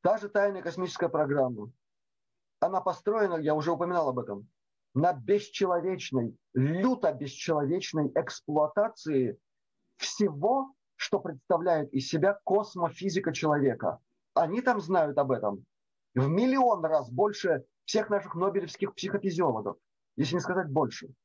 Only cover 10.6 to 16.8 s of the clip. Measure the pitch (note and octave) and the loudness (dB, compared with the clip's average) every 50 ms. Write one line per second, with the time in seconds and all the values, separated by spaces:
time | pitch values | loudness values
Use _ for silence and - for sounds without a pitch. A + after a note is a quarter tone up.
10.6 | C4+ C4+ _ _ _ _ _ _ - - - G3 - E3+ D#3 C3 _ _ F3+ E3 | 0 -4 _ _ _ _ _ _ -6 -2 -2 -2 -2 -4 -10 -10 _ _ 0 2
11.6 | E3 F#3 E3 D#3 C#3+ - - C3+ C3 - - D#3+ D3+ F#3+ G3+ - _ - F#3 G#3 | 4 2 2 2 0 0 -2 -4 -4 0 0 2 2 2 2 0 _ 2 2 2
12.6 | G#3 - - F3+ E3+ D#3+ - - F3+ G3 E3 F#3 G3 E3+ C#3 - D#3+ D#3 D3 D3 | 2 0 -4 -2 -2 -2 -2 -2 -6 -2 -2 0 -2 -2 -4 0 0 2 2 4
13.6 | C#3 C3+ A2+ - - F2 - - _ _ _ _ _ _ _ - E3+ D#3 F3+ A#3 | 4 2 2 2 -2 -4 -4 -4 _ _ _ _ _ _ _ 2 2 2 0 0
14.6 | B3+ C4 A#3+ G#3 F3 D#3 F#3+ F3+ D#3 D3 C#3 - C#3+ C3 C3 A2 G#2 G#2 G2+ G2 | 2 2 0 0 0 0 2 2 2 2 2 0 2 2 0 0 0 -4 -4 -6
15.6 | - _ _ _ _ _ _ _ _ _ _ B2+ C3 C#3 D#3+ F#3+ A#3+ C4 C4 C#4 | -12 _ _ _ _ _ _ _ _ _ _ 0 0 2 2 2 2 2 4 4
16.6 | B3+ B3 A3 F3+ | 4 4 2 2